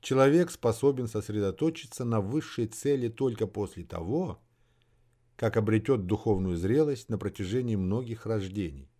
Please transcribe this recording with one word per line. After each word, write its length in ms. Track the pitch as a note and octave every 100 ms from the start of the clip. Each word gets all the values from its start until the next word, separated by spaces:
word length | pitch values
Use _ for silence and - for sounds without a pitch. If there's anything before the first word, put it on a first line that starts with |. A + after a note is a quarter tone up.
Человек 500 | - C3 C3+ D#3+ F3
способен 580 | - A#2 A2 C#3 C3 A#2+
сосредоточиться 960 | A2 - G#2+ G2 F#2 D#3+ E3 - -
на 160 | A#2+ A2+
высшей 460 | G2 D3 - - A2+
цели 420 | - C#3 C#3 A#2+
только 380 | A#2 C3+ A2+ G#2
после 360 | - G2 -
того, 600 | F2 - E2+ C#3+ F3+ F2 _ _ _ _ _ _ _ _ _ -
как 200 | A2+ A2+
обретет 500 | G#2+ A2 A2 C3 F2+
духовную 500 | G#2 - G2 F#2 F2
зрелость 520 | F#2 C3 D3+ C3 -
на 100 | G#2
протяжении 580 | G2 - F#2+ A#2 B2 G#2
многих 480 | F#2 G#2+ B2+ A2 A2
рождений. 640 | A2 F#2+ G2 F2 C#2 C2+ _